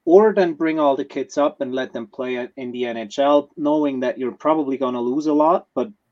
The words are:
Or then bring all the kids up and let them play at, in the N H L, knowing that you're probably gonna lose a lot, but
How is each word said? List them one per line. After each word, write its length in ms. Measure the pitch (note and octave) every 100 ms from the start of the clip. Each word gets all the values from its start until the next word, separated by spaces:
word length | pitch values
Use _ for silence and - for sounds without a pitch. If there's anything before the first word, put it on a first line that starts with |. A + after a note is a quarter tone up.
Or 280 | - F#3 A3
then 220 | G3+ F3
bring 240 | D3+ E3 D#3
all 180 | D3 C3+
the 80 |
kids 320 | C#3 C#3+ B2+ D3
up 240 | D3 -
and 140 | C3
let 180 | C3 -
them 140 | B2 A2
play 300 | - B2+ B2
at, 160 | A#2+ -
in 140 | B2
the 140 | B2 B2
N 100 | A2+
H 220 | G#2+ -
L, 320 | C#3 D3 C#3+ -
knowing 440 | D3 D#3 D3 B2+
that 180 | B2+ -
you're 140 | B2
probably 440 | - D3+ D#3+ C3+ C3+
gonna 240 | B2+ B2
lose 260 | A#2+ C#3 D3+
a 60 |
lot, 340 | D3+ D3+ G3 -
but 160 | - G#3+ - _